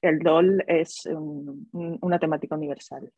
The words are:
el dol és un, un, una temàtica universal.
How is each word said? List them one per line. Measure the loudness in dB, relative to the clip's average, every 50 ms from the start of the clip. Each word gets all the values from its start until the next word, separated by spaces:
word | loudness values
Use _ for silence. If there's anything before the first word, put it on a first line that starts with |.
| 4 2
el | 2 4 4
dol | 4 6 6 6 6 4 2 2 2
és | 2 2 2 0 -6 -12 -8 -8
un, | -6 -6 -6 -8 -8 -10 -10 -12 -14 -14 -16 -12 -10
un, | -8 -6 -6 -6 -4 0 0
una | 0 2
temàtica | 2 0 -2 -2 -4 -4 -6
universal. | -4 -4 -6 -6 -8 -10 -16 -16 -16 -16 -16 _